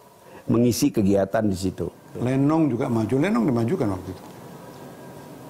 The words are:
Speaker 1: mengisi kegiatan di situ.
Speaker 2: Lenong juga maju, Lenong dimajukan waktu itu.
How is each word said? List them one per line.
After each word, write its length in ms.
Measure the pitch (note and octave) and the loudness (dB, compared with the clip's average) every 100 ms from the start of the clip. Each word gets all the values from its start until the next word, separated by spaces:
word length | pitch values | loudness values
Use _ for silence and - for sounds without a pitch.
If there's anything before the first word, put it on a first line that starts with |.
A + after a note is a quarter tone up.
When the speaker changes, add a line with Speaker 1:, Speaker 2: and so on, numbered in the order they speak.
| - - - - - | -20 -20 -20 -16 0
Speaker 1:
mengisi 400 | A#2 A#2+ A2+ C#3+ | 4 4 4 2
kegiatan 560 | - G2 G2 G2 A2+ G#2+ | 2 4 4 2 2 0
di 80 | |
situ. 320 | F2+ F#2 - E2+ - - G2+ | 0 -2 -4 -8 -8 -16 -6
Speaker 2:
Lenong 560 | A#2+ C3+ C#3 D#3+ D3+ | -2 2 4 4 2
juga 160 | A#2 C#3+ | 2 0
maju, 260 | A2+ G#2 C3 | 0 2 2
Lenong 240 | F3 A#3 F#3+ | 2 2 2
dimajukan 420 | A#2+ A2+ F3+ A2+ | 2 0 0 0
waktu 160 | F2+ F#2 | -2 -6
itu. 140 | F2+ - - - - - - - - - - - - - | -12 -16 -18 -18 -18 -18 -18 -18 -18 -18 -18 -18 -18 -6